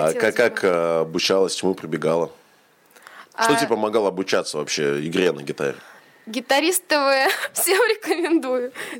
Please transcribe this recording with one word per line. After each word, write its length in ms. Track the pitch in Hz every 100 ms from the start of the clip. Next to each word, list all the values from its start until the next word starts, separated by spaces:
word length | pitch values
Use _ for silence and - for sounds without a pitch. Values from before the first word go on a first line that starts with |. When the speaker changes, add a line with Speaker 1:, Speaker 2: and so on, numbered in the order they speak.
Speaker 1:
А 20 | 78
Speaker 2:
хотела 140 | 82
Speaker 1:
ка-, 100 | 113
как, 280 | - 117 110
Speaker 2:
бы. 60 | 98
Speaker 1:
э, 320 | 87 85 82
обучалась, 540 | 80 87 - 98 92
чему 200 | - 92
прибегала? 560 | 92 82 80 - 85 82 - _ _ _ _ _ - - - - -
Что 160 | 226
Speaker 2:
А 40 | 226
Speaker 1:
тебе 100 | 226
помогало 400 | 110 214 113 98
обучаться 480 | 92 95 98 85 76
вообще 460 | 76 - 71 71 78
игре 260 | 85 90
на 100 | 73
гитаре? 320 | 69 - 71 - - - - _ -
Speaker 2:
Гитарист 600 | 220 240 277 320 349 -
Т 100 | 302
В, 320 | 277 269 269 -
<laughs> 120 | - -
всем 160 | - 381 453
рекомендую. 840 | 427 302 330 330 320 254 254 247 - - 247